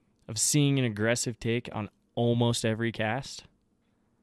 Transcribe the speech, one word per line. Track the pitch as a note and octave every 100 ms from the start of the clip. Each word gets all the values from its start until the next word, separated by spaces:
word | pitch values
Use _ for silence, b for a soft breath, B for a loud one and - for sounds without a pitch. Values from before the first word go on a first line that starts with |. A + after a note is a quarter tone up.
| _ _ -
of | A2
seeing | - D3 C#3 C#3
an | B2
aggressive | G#2 A2 A#2+ B2+ A2+
take | A#2 A#2 -
on | A2 G#2 _ _ -
almost | A#2+ A#2+ A#2+ A2+
every | A2+ A2 A#2
cast, | G#2+ A2 B2+ - - - _ _ _ _ _ _ _